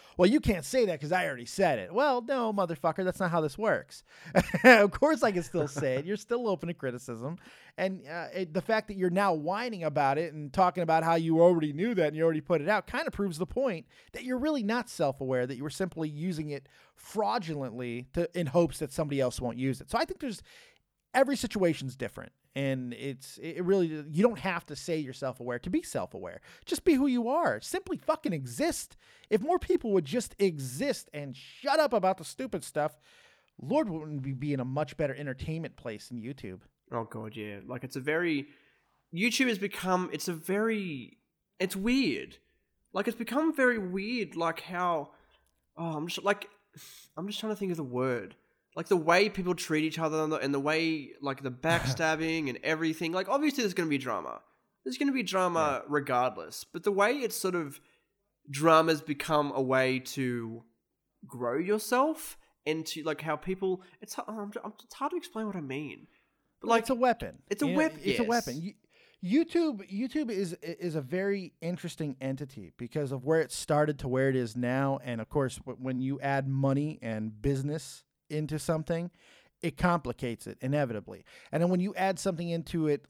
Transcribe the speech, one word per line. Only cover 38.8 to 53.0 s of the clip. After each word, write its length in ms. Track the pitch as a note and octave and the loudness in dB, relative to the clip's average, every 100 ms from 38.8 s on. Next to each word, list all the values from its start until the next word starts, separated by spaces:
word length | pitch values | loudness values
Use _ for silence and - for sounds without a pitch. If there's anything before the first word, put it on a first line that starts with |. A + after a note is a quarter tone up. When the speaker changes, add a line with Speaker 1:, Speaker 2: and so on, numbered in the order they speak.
| _ _ _ | _ _ _
Speaker 2:
YouTube 340 | E3+ A#3 A#3 B3+ | -2 0 2 2
has 100 | G3 | 2
become, 520 | G3+ - F#3 F#3 F3+ | -2 -4 0 0 0
it's 160 | D#3 - | -4 -6
a 40 | |
very, 800 | E3 D#3+ G3 A3+ G#3+ F#3 C#3 A2 - _ _ _ _ | -6 -2 0 0 -2 -4 -8 -10 -18 _ _ _ _
it's 160 | F#3 F#3+ | -4 -2
weird. 600 | G#3+ C4 G#3+ F#2 C2+ - _ _ _ _ _ | 2 2 2 0 -6 -14 _ _ _ _ _
Like, 160 | F#3+ G#3 | -4 -4
it's 80 | A3+ | -4
become 380 | A3+ B3 D#4+ | -4 0 0
very 240 | D4 B3+ A3+ | 4 4 2
weird, 580 | F#3 F#3+ G#3 B3 E3+ D3 | -2 -4 -4 -4 -4 -2
like, 240 | E3 E3 | -2 -2
how, 500 | - F3+ F3+ E3 D3 - _ _ _ _ _ - | -6 -2 0 0 -2 -12 _ _ _ _ _ -8
oh, 180 | E3 D#3 | -6 -4
I'm 100 | E3+ | -4
just, 140 | - | -2
like, 260 | F#3 G3+ - - _ - - - - - | 0 -2 -4 -18 _ -20 -20 -20 -18 -10
I'm 100 | G3 | -8
just 140 | G#3 | -6
trying 120 | A3 | -6
to 40 | G3+ | -4
think 140 | G3 | -4
of 80 | E3 | -4
the 40 | |
word, 500 | C3+ B2 B2+ A#2+ F#2 - _ _ _ - | -4 -2 0 -2 -6 -16 _ _ _ -10
like, 120 | E3+ | 2
the 80 | F#3 | 2
way 320 | D#3 F3+ G#3 | 6 6 6
people 260 | G3+ F3+ | 2 -2
treat 300 | E3+ - D#3 | -2 0 0
each 140 | D#3 D#3+ | 0 0
other 240 | D#3+ D#3 | -2 0
and 100 | D#3 | 0
the, 40 | D#3 | 0
and 160 | C#3 | 0
the 60 | C#3 | 0
way, 500 | C#3+ D#3+ E3 D#3+ C3 - | 2 2 2 -2 -6 -8
like, 220 | C#3 C3+ | -6 -4
the 80 | C#3 | -6
Speaker 1:
<laughs> 160 | B2+ D#3+ | -4 2
Speaker 2:
backstabbing 800 | E3+ C3+ C3 D#3+ D#3 D#3+ E3 C#3+ | 2 2 2 2 2 0 -2 -2
and 100 | A#2+ | -4
everything, 480 | C#3+ D#3 D#3+ D#3 | -2 0 0 -2